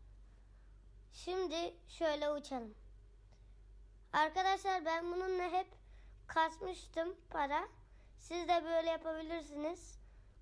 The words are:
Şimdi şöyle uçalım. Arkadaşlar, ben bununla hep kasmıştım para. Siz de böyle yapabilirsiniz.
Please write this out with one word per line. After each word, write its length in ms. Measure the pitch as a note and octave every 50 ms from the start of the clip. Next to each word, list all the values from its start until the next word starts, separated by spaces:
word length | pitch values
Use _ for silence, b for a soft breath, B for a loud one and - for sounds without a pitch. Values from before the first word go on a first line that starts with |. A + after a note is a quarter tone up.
| - - - - b b b b b b b b b b b b b - - - - -
Şimdi 600 | - - - F4 F#4 F#4+ F#4 D#4 D#4 E4 E4+ F4 F4 - - -
şöyle 420 | - - E4+ D#4 D4 D4 D4 D4
uçalım. 440 | D4 D4 C#4+ - C#4 B3 A3+ G#3+ G#3+ - - - - - - - - - - b b b b b b b b - - - - - - - - -
Arkadaşlar, 720 | - D4 D#4 D#4 D#4 F#4 F#4 F#4+ G4 F#4+ G4 G4 F#4+ F#4 D4+
ben 280 | D#4+ E4 E4 E4+ F4
bununla 380 | F4 F#4 F#4 F#4+ F#4 F4+ F4+ E4+
hep 160 | E4+ F#4 F#4 - - b b b b b b b b b -
kasmıştım 880 | - - E4 D#4+ D#4+ D#4+ - - F#4 F4 - - - - E4 E4 F4+ F#4+ - - -
para. 380 | - D#4 C#4+ C4+ C#4+ D#4+ G4 A4 - - b b b b b b b -
Siz 300 | - - E4 F4 E4+ D#4
de 160 | F4 E4+ D#4
böyle 260 | E4 E4 E4 E4 E4
yapabilirsiniz. 1080 | D#4+ D#4+ D#4+ D#4+ D#4+ D#4+ D#4+ D#4 E4+ E4 D4 D4 D4 D4 D4 D#4+ F4+ - - - - b b b b b b b b b